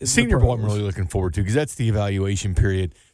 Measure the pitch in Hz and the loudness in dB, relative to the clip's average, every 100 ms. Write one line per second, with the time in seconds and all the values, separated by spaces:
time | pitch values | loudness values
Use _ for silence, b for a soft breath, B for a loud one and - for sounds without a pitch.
0 | 131 - 240 170 117 120 107 104 104 92 | -2 2 2 4 4 2 0 -2 -2 -4
1 | 90 104 92 82 98 120 151 - 113 107 | -4 -2 -2 -2 0 0 -2 -2 -2 0
2 | 101 98 98 101 104 90 101 95 92 - | 0 0 -2 -2 -2 0 2 2 -2 -6
3 | b | b